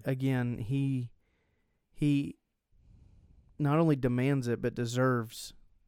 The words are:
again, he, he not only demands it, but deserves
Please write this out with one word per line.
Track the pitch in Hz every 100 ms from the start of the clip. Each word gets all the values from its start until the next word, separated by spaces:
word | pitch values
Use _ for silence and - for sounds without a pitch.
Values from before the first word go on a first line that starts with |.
| 135
again, | 131 135 127 120 120
he, | 107 139 139 131 120 - _ _ _ _ _ _ _
he | - 147 143 147 - _ _ _ _ - - - - - _ _ -
not | 143 156
only | 165 139
demands | 123 123 131 139 120
it, | 113
but | 120 120
deserves | 120 123 131 123 113 - - - - _